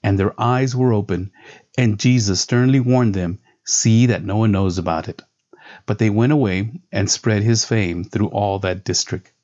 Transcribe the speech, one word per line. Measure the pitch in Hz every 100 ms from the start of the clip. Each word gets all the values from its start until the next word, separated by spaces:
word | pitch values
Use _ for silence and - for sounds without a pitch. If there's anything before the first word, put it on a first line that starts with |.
And | 104 98
their | 98 -
eyes | 113 127 131 127
were | 127
opened, | 107 101 90 95 _ - - _ -
and | 120 104
Jesus | 123 127 101 92
sternly | - 123 127 135
warned | 123 127 117
them, | 98 87 90 _ _ -
"See | - 113 113 123
that | 95
no | 80 101
one | 110
knows | 98 98 87
about | 87 82 85
it." | - _ _ _ - - - -
But | 104
they | 107
went | 101 123
away | 151 113 92 107 - _
and | 101 101
spread | - 117 104
his | 110 113 -
fame | 113 95 85
through | 92 104 104
all | - 101 98
that | 95 92 -
district. | - - 95 - _